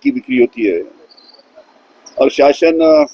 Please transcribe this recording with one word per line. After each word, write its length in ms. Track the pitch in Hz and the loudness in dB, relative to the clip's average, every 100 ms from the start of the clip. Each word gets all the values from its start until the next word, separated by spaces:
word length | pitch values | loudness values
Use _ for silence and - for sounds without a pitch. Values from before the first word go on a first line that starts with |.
की 80 | 143 | -6
बिक्री 280 | 123 - 127 | -6 -4 0
होती 280 | 117 120 104 | 0 0 -4
है 160 | 85 - _ _ _ _ _ _ _ _ _ _ _ - - | -4 -8 _ _ _ _ _ _ _ _ _ _ _ -14 -2
और 120 | 135 | -2
शासन, 500 | - - 143 165 165 | 2 0 2 -2 0
अ, 240 | 160 151 147 | 2 2 0